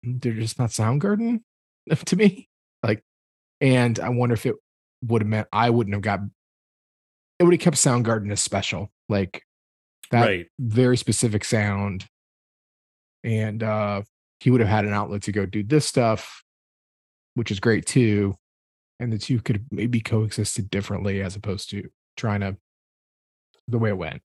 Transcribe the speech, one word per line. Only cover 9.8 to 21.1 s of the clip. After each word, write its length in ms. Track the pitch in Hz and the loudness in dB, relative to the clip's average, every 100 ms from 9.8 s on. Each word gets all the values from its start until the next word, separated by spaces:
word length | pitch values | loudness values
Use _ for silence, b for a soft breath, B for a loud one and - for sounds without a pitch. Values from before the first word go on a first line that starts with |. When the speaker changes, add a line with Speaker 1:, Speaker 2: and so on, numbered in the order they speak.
| _ _ - | _ _ -2
Speaker 1:
that 120 | 120 120 | 2 2
Speaker 2:
Right. 200 | 92 85 - | 0 -6 -8
Speaker 1:
very 360 | 123 110 127 123 | -2 2 4 2
specific 460 | - 107 120 107 | 0 0 0 -2
sound. 600 | - 117 104 101 101 92 - _ _ _ _ _ _ _ _ _ _ _ | -2 -2 0 -2 -4 -6 -12 _ _ _ _ _ _ _ _ _ _ _
And, 380 | 120 110 110 107 | -4 -2 -2 -4
uh, 400 | 110 107 104 101 101 _ _ _ | -2 -2 -2 -4 -8 _ _ _
he 100 | - | 2
would 100 | 123 | 4
have 80 | 107 | 4
had 160 | 107 | 2
an 80 | 104 | 2
outlet 300 | 104 104 101 | -2 -4 -6
to 100 | 101 | -4
go 140 | 104 95 | -4 -2
do 160 | 107 | -4
this 240 | 104 151 - | 2 2 2
stuff, 560 | - 117 110 - - _ _ _ _ _ _ _ _ _ | 0 2 0 -4 -20 _ _ _ _ _ _ _ _ _
which 160 | - 113 | -8 -4
is 100 | 98 | -2
great 260 | 120 107 - | 2 0 2
too. 480 | 139 117 104 101 95 _ _ _ _ _ _ | 4 4 4 2 -2 _ _ _ _ _ _
And 100 | 123 | -6
the 60 | 110 | -6
two 220 | - 127 | -2 -2
could 160 | - 104 | 0 -4
have 80 | 107 | -2
maybe 300 | - 113 120 | -6 -2 -2
coexisted 680 | 113 110 107 - 104 - 98 | 0 0 0 -2 -4 -4 -4
differently 520 | 98 104 95 101 | -4 -4 -4 -4